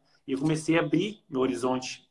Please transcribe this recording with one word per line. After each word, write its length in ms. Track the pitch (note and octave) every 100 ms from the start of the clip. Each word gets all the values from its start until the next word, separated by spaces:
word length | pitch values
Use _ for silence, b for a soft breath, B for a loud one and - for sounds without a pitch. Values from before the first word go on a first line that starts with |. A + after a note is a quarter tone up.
| _ _ -
E 60 |
eu 80 | C3+
comecei 380 | D#3 D#3 - E3
a 40 |
abrir 400 | D3+ D#3 G#3 - -
meu 120 | C3
horizonte. 680 | C3 B2 C3 B2+ - - _